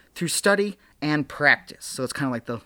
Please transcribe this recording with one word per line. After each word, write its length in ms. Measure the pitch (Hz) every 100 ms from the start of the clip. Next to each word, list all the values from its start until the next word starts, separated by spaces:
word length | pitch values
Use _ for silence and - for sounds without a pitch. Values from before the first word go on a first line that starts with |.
| _
through 140 | - 170
study 500 | - 214 202 208 196 _ -
and 260 | 151 151 143
practice. 560 | - 143 123 - -
So 200 | - -
it's 80 | 127
kinda 180 | - 139
like 160 | 120 -
the, 140 | 117